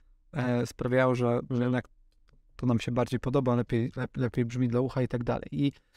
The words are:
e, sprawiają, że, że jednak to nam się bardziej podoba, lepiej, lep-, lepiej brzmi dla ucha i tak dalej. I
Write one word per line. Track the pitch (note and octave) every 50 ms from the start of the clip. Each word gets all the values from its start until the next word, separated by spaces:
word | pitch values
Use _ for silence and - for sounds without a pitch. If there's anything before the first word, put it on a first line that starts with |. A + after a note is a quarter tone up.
| - _ _ _ _ _ -
e, | D3 B2 B2 A#2+ A#2+ A#2
sprawiają, | A2 - - - B2 B2 C3 B2+ B2+ B2
że, | A#2+ B2 A#2+ A#2+ B2 C#3 -
że | C3 A#2+ B2
jednak | B2 B2 B2 - - _ _ _ _ _ _ _ _ _ - _ _ _
to | - B2
nam | B2+ A#2+ A2+
się | - - A#2+
bardziej | B2+ A#2+ A#2 B2+ A#2
podoba, | - C3 B2+ C#3+ C3 B2 A#2+
lepiej, | A#2+ A2+ - - F3 E3+ - -
lep-, | B2+ B2+ - -
lepiej | C3+ C3 A#2 - B2+ B2
brzmi | A#2 A#2+ B2+ B2+ A#2+
dla | A#2+ B2
ucha | C3 C3 - C3 B2+
i | A#2
tak | - A#2+ A#2+
dalej. | A2+ A#2 - - -
I | - D3 C#3+ C#3 - - _ _ _